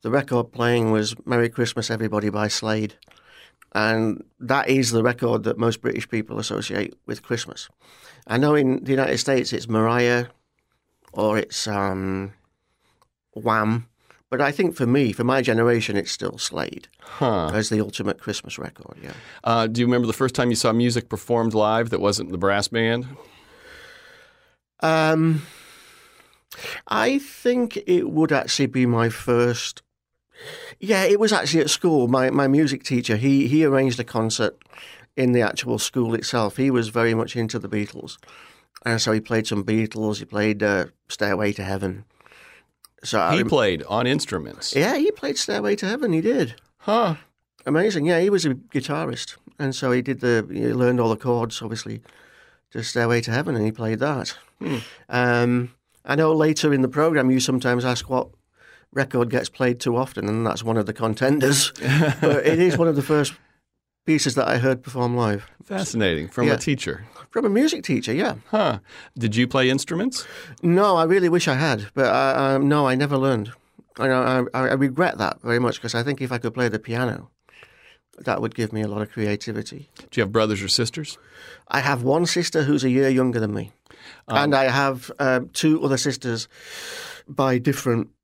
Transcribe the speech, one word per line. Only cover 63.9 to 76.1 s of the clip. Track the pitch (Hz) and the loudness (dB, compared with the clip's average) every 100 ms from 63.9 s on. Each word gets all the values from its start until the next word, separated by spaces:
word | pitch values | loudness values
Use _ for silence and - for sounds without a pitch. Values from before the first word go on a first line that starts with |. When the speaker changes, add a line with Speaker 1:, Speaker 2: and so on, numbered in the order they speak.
| _ - | _ 0
Speaker 1:
pieces | 156 139 120 | 0 2 0
that | 123 | 2
I | 127 | 2
heard | 127 127 | 2 0
performed | - 127 123 120 | -4 -4 -2 0
live. | 117 101 - _ | 0 -2 -6 _
Speaker 2:
Fascinating. | - 196 190 117 101 80 85 | -10 -6 -4 0 0 0 -4
From | - 147 | 0 0
Speaker 1:
Yeah. | 139 | 2
Speaker 2:
a | |
teacher? | - 139 - 78 107 - - | 0 -4 -4 -10 -12 -20 -8
Speaker 1:
From | 233 220 | -2 0
a | |
music | 202 302 - | 2 2 0
teacher, | - 135 - | -2 -2 -2
yeah. | 120 247 117 - | -2 -2 -6 -4
Speaker 2:
Huh. | 214 180 104 - - - - | 0 0 -2 -8 -20 -20 -4
Did | 117 107 | -2 0
you | 123 | 0
play | 135 127 | 2 2
instruments? | 135 - 165 233 254 - - - 139 | 2 -2 -4 -4 -4 -12 -16 -18 -4
Speaker 1:
No, | 175 175 208 180 | 2 4 4 4
I | 160 | 4
really | 196 180 | 4 4
wish | 170 160 | 2 2
I | 131 | 0
had. | 156 117 104 | 2 0 -4
But | - 127 | 0 2
I, | 117 135 131 135 135 | 4 2 2 2 2
I, | |
no, | 139 147 139 | 4 4 2
I | 127 | 2
never | 143 143 | 2 2
learned. | 135 123 107 - _ _ - - | 2 0 -2 -10 _ _ -20 -4
I, | 131 | 0
I, | 127 123 127 123 | 2 2 0 0
I | 127 131 | 0 0
regret | 135 139 131 175 - | 2 0 2 0 0
that | 101 - | -2 -4
very | - 120 | -2 0
much, | 120 113 | 0 -2
'cause | 117 117 | -4 -4
I | |
think | 120 | -2